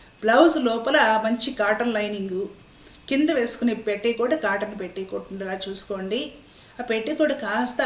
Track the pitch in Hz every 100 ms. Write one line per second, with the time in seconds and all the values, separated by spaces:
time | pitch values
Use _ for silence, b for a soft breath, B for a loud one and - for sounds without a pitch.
0 | B - 214 247 330 302 247 226 240 294
1 | 226 220 220 233 - - 208 214 240 214
2 | 208 208 190 185 202 - - B B B
3 | - 269 311 294 233 - 240 214 - 202
4 | 233 233 233 - 202 196 208 208 180 190
5 | 190 202 196 190 190 190 196 196 - 196
6 | 190 226 302 - B B B - 240 220
7 | 220 311 302 269 214 220 247 -